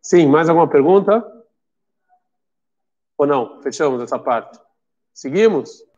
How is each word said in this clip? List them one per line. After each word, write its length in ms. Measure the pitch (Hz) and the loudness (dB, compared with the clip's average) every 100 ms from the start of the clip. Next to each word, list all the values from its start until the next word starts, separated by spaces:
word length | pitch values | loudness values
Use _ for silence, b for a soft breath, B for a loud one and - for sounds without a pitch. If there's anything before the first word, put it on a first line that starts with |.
Sim, 240 | - 175 147 | 2 2 4
mais 220 | 151 165 | 2 2
alguma 200 | 165 156 | 2 2
pergunta? 560 | 143 143 196 196 220 226 - _ _ _ _ _ _ 740 719 _ _ _ _ _ _ _ _ _ - | 2 2 2 2 -2 -4 -20 _ _ _ _ _ _ _ _ _ _ _ _ _ _ _ _ _ -4
Ou 100 | 143 | -2
não? 360 | 139 110 - | -2 -4 -10
Fechamos 400 | 139 120 151 127 | -12 -4 -4 -4
essa 160 | 117 127 | -8 -8
parte. 400 | 131 117 - - _ _ _ _ _ | -4 -6 -6 -20 _ _ _ _ _
Seguimos? 720 | - 139 165 220 160 117 - _ | -16 -8 0 0 0 -8 -20 _